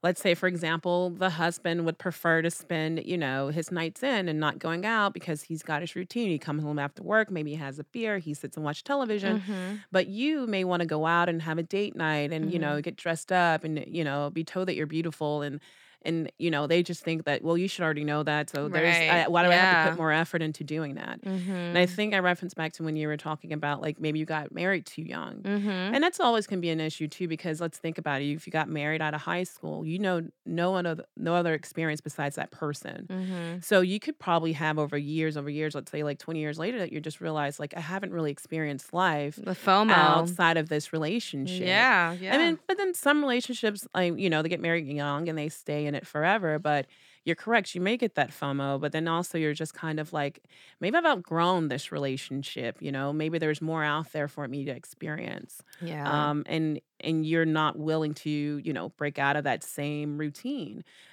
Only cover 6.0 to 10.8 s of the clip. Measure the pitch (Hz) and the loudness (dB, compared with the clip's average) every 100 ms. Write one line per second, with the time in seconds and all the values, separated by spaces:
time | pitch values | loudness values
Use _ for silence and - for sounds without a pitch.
6 | 180 240 214 156 - 147 151 147 143 - | -6 -2 0 -2 -2 -4 -2 -2 -4 -6
7 | 170 214 214 175 151 156 139 139 151 240 | 0 2 2 -2 -6 -6 -8 -10 -10 -6
8 | 226 202 160 147 - - 151 151 - 285 | -2 -2 -4 -8 -8 -6 -6 -4 -2 -2
9 | 240 208 196 220 185 190 180 208 - 190 | 0 0 0 0 -2 -4 -6 -8 0 2
10 | 185 202 285 311 240 196 185 175 | 2 0 0 0 0 0 2 2